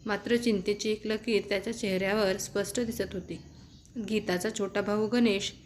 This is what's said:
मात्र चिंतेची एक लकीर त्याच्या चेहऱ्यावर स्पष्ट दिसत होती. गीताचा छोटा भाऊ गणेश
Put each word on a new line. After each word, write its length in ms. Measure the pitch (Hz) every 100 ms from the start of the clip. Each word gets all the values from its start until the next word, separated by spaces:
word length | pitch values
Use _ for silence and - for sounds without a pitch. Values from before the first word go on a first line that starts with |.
| 220
मात्र 300 | 202 - 240
चिंतेची 540 | 240 202 180 208 214
एक 160 | 214 214
लकीर 360 | 214 220 208 190
त्याच्या 260 | 202 196
चेहऱ्यावर 640 | 233 208 185 190 214 196 202
स्पष्ट 440 | - 202 196 -
दिसत 320 | 233 226 190
होती. 260 | 190 - 165 - - - - - 247 202
गीताचा 400 | 214 208 180 220 220
छोटा 220 | 196 196
भाऊ 280 | 202 208 214
गणेश 440 | 240 233 196 - -